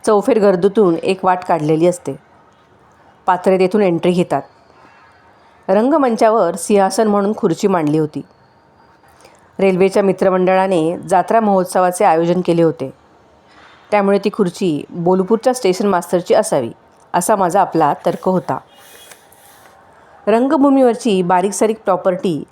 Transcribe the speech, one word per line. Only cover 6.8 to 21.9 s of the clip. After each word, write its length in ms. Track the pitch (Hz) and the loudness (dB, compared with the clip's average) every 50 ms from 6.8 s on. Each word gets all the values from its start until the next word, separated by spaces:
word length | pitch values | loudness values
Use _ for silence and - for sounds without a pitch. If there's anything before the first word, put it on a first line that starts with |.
| 190 190 - - 226 | 2 0 0 0 0
म्हणून 260 | 214 202 202 202 202 220 | 0 0 0 0 -2 -4
खुर्ची 300 | - - 185 165 - - | -2 -2 -2 -2 0 0
मांडली 300 | 196 190 175 156 147 147 | 0 0 0 0 0 0
होती. 240 | 156 156 147 - 143 - _ _ _ _ _ _ _ _ _ _ _ _ _ _ _ _ _ _ _ - - _ _ _ _ _ - | 0 -2 -2 -6 -12 -14 _ _ _ _ _ _ _ _ _ _ _ _ _ _ _ _ _ _ _ -20 -20 _ _ _ _ _ -2
रेल्वेच्या 440 | 190 196 190 175 190 190 - 202 202 | 0 0 2 2 0 0 2 0 0
मित्रमंडळाने 960 | 190 180 190 196 190 185 185 185 180 185 185 190 196 190 170 156 160 175 | 0 0 0 0 0 0 2 0 2 2 0 0 0 0 0 -2 -2 -4
जात्रा 420 | - 135 160 185 180 175 - 214 226 | -6 -4 0 0 0 2 2 0 0
महोत्सवाचे 680 | 220 208 196 190 180 180 - 196 185 180 180 - 214 | 2 2 2 0 0 0 0 0 0 0 0 0 2
आयोजन 360 | 190 160 160 170 170 180 180 175 | 2 2 2 2 0 0 -2 0
केले 180 | - 170 170 165 | 0 2 2 2
होते, 300 | 160 156 - 135 131 - _ _ _ _ _ _ _ _ _ _ _ - - - - - _ _ _ | 0 0 -4 -10 -12 -12 _ _ _ _ _ _ _ _ _ _ _ -20 -20 -20 -20 -20 _ _ _
त्यामुळे 280 | - 208 196 196 202 196 | -2 0 2 2 0 0
ती 100 | 196 214 - | 0 -4 -2
खुर्ची 500 | - 202 175 175 - 202 175 151 143 - - | -2 -2 -2 -2 -4 -4 -4 -4 -4 -8 -10
बोलपूरच्या 640 | - 180 170 175 185 185 185 185 226 220 - 262 247 | -10 -4 0 0 0 0 0 0 -2 0 0 -2 -2
स्टेशन 340 | 254 - 190 185 - 220 | 0 0 -2 0 0 0
मास्टरची 460 | 202 196 175 190 - - 175 175 - - | 0 0 -2 -2 -2 -4 -4 0 0 0
असावी 380 | 240 208 - 185 147 120 113 - _ _ _ _ _ _ _ - | 0 0 0 -2 -2 -4 -4 -10 _ _ _ _ _ _ _ -4
असा 220 | 175 175 - 220 | -4 0 0 0
माझा 260 | 196 190 175 165 202 | 0 0 0 2 0
आपला 320 | 180 - - 160 156 143 156 - - | 0 2 0 0 0 0 0 -2 -4
तर्क 240 | 180 170 185 - 190 | -4 -4 -2 -2 -2
होता. 280 | 185 180 151 - 135 - - _ - - - - - - - - - _ _ _ - _ _ - - - - - - - - - _ - - - - - - | -2 -2 -2 -4 -8 -8 -8 _ -20 -20 -20 -20 -20 -20 -20 -20 -20 _ _ _ -20 _ _ -20 -20 -20 -20 -20 -20 -20 -20 -20 _ -20 -20 -20 -20 -8 -2
रंगभूमीवरची 960 | 208 214 233 254 269 302 302 269 285 269 269 262 240 226 - - 247 196 185 | 0 0 2 2 2 2 2 4 4 4 4 4 2 2 0 -2 0 0 0
बारीकसारीक 580 | 180 175 185 180 180 208 196 - 226 214 220 - - | 2 2 0 0 0 -2 -2 -2 -2 -2 -2 -4 -2
प्रॉपर्टी 580 | - | -2